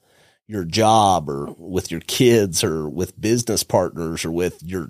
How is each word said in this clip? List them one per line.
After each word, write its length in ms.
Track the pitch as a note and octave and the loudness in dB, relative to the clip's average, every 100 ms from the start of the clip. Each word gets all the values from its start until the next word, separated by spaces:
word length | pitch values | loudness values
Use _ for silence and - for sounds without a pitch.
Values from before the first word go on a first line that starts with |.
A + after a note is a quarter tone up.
| _ _ _ _ - | _ _ _ _ -10
your 180 | G#2 E2+ | -8 -4
job 640 | F#2+ G#2+ A2 G2+ F2 D2 | 2 4 6 6 2 0
or 260 | C#2 C#2+ - | -6 -8 -12
with 320 | E2+ F2+ - | -8 -6 -6
your 120 | E2 | -8
kids 640 | - - B2+ A#2 G2+ D#2+ G#2+ | -4 2 4 6 4 0 -2
or 240 | D#2+ D2+ | -2 -4
with 300 | D2 F#2 - | -6 -6 -4
business 420 | G#2+ A#2+ A#2+ G2 | -2 0 0 -4
partners 640 | - G#2+ F2+ - E2 E2 E2+ | 0 2 0 -2 -6 -6 -4
or 60 | |
with 300 | E2+ F2 - | -2 -2 -4
your 260 | D#2+ F#2 | -8 -8